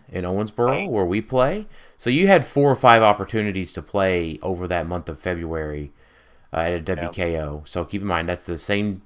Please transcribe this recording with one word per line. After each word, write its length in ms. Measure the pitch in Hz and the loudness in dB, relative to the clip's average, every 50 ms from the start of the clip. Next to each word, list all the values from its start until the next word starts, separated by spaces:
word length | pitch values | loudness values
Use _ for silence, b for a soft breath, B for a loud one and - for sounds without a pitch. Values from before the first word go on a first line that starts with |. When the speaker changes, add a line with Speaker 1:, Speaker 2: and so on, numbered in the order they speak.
| _ - | _ -10
Speaker 1:
in 140 | 98 95 87 | -8 -6 -6
Owensboro, 640 | 90 92 101 110 107 - - 120 123 139 160 196 | -4 -2 -4 -4 -4 -2 0 0 2 2 0 -2
where 160 | 185 123 101 92 | -2 0 0 0
we 160 | 85 95 - | 2 0 -2
play. 460 | - - 131 127 127 143 185 214 214 b b b b b b | -2 0 2 2 2 2 0 -4 -8 b b b b b b
So 120 | b - 120 | b -2 0
you 180 | 127 160 190 | 2 4 6
had 180 | 196 196 165 127 | 6 6 6 4
four 260 | - - 143 143 143 | 2 0 2 4 4
or 40 | 127 | 4
five 260 | 120 - 123 117 113 | 6 8 8 8 8
opportunities 720 | 113 104 104 - 98 - - 110 104 104 92 95 90 - - | 8 6 4 4 -2 -4 -2 -2 -2 -2 -2 -4 -6 -6 -10
to 80 | 90 | -12
play 580 | 78 - - 101 95 95 92 87 82 80 78 - | -12 -4 0 0 2 2 2 0 0 -2 -6 -6
over 240 | - 98 92 87 90 | -6 -6 -4 -4 -4
that 200 | 85 87 85 82 | -4 -2 -2 -2
month 220 | 82 90 87 - - | -2 -6 -6 -6 -8
of 100 | 78 - | -12 -8
February, 720 | - 92 90 85 85 80 82 80 78 76 73 73 73 71 b b b b b b b b b b b b - | -6 -6 -6 -4 -6 -6 -6 -6 -6 -6 -6 -8 -8 -10 b b b b b b b b b b b b -4
uh, 40 | |
at 140 | 80 82 85 | -4 -2 -2
a 40 | 87 | -2
Speaker 2:
Yep. 100 | 85 78 | -4 -4
Speaker 1:
W 240 | 92 92 87 87 87 | -4 -4 -4 -4 -8
K 280 | 85 95 90 85 82 80 | -4 -4 -4 -2 -2 -2
O. 220 | 78 73 73 76 76 | -4 -6 -8 -10 -12
So 180 | - - 90 85 | -8 -6 -6 -6
keep 180 | - 101 101 | -6 -6 -6
in 60 | 98 | -2
mind, 220 | 101 87 82 82 85 | -2 -2 -2 0 -2
that's 160 | 87 - - | -6 -6 -6
the 120 | - 85 | -8 -8
same 440 | 80 - - 101 101 104 104 95 92 - | -8 -4 -2 -2 -2 -2 -4 -6 -8 -10